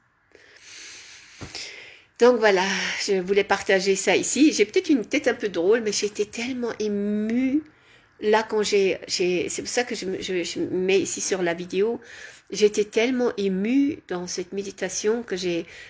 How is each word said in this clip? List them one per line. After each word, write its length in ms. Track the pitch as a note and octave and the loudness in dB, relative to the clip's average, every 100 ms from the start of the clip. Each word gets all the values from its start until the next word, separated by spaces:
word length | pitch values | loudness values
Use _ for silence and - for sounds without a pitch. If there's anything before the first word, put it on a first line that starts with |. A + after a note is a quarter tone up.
| _ _ _ _ _ - - - - - - - - - - - - - - - _ - | _ _ _ _ _ -20 -20 -18 -18 -18 -20 -20 -20 -18 -14 -12 -14 -16 -20 -20 _ 4
Donc 220 | A#3+ B3 | 6 6
voilà, 260 | G#3+ F#3+ F#3+ F#3+ F#3 - - | 4 4 2 -2 -4 -4 -2
je 140 | F#3+ | 0
voulais 220 | F3+ G3+ | 2 2
partager 520 | G3 G3 - F#3+ F#3+ F#3+ | 2 0 2 2 4 0
ça 200 | - F3 | 2 2
ici. 380 | F3 A#3+ D4+ | 2 4 4
J'ai 120 | G#3+ G#3 | 4 2
peut-être 240 | - F#4 | 2 2
une 160 | C#4 G#3 | 0 2
tête 220 | C#4 B3+ | -2 0
un 80 | B3 | -2
peu 140 | A3 | -2
drôle, 320 | F3 E3+ A#3 | 0 2 2
mais 100 | G#3+ | 2
j'étais 340 | G3 G#3 G#3 G#3 | -2 -4 -4 -6
tellement 480 | - A#3 B3+ A#3 - | -4 -6 -4 -6 -4
émue 800 | G#3+ G3+ G3+ G#3 G#3+ A#3+ C4 C#4+ D#4 _ _ - _ - | -4 -2 -2 -2 0 0 0 0 -4 _ _ -20 _ -6
là 220 | G#3+ G#3+ | 2 2
quand 200 | A3 G#3+ | 2 0
j'ai, 360 | G#3 G#3 F#3+ - - | 2 2 2 0 -4
j'ai, 420 | - F3+ F3+ - | -2 0 0 -2
c'est 120 | - | -6
pour 100 | G3+ | -6
ça 120 | - | -4
que 120 | A#3+ A3+ | -4 -4
je, 100 | F#3 | -6
me, 160 | F#3+ | -6
je, 220 | F#3+ F#3 | -4 -4
je 160 | F3 - | -4 -4
mets 400 | E3+ F3+ F#3 F#3+ | -4 -2 2 2
ici 220 | - - | 2 -4
sur 200 | - G3 | -2 -2
la 120 | F3 | -2
vidéo. 460 | E3+ F3+ F#3 G#3+ A#3 - - - - - | -2 -4 0 0 -2 -8 -20 -20 -20 -12
J'étais 320 | F#3 G#3 G#3 | 2 2 2
tellement 480 | G#3 - A#3 B3+ B3 - | 0 2 2 2 0 0
émue 600 | G3 F#3 G#3 C4+ C#4+ - - | -2 0 2 2 2 0 -8
dans 180 | F3+ F3+ | -8 -6
cette 280 | - F3+ | -8 -8
méditation 680 | G3 G3 - F#3 - G#3+ A#3 | -6 -8 -6 -6 -2 0 -2
que 120 | A#3 F#3 | -2 -4
j'ai, 300 | F#3 E3+ - - - | -2 -2 -4 -12 -20